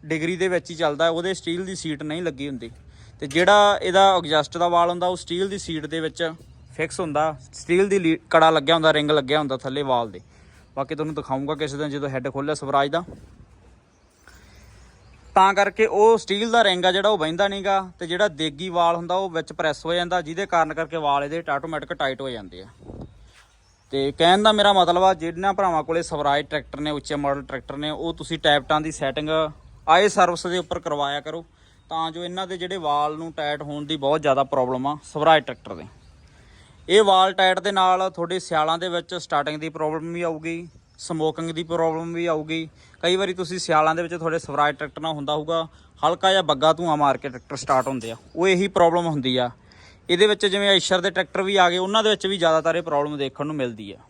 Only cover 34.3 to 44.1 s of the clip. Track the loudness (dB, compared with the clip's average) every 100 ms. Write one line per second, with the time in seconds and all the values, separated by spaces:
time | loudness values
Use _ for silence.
34.3 | 2 0 0 0 0 -4 -6 -10 0 6
35.3 | 6 4 -12 -12 -14 -14 -20 -20 -20 -20
36.3 | -20 -20 -20 -20 -20 2 4 6 6 4
37.3 | 4 2 2 0 2 2 2 0 -4 -6
38.3 | -6 -4 -2 0 0 -2 -6 -6 -12 -4
39.3 | -2 -2 -6 -8 -4 -4 -4 -6 -6 -4
40.3 | -6 -8 -10 -12 -20 _ _ -10 -2 -2
41.3 | -2 -8 -8 -6 -2 0 -2 -6 -4 -2
42.3 | -2 -4 -6 -8 _ _ _ -2 0 -2
43.3 | -4 -6 -6 0 2 4 0 -4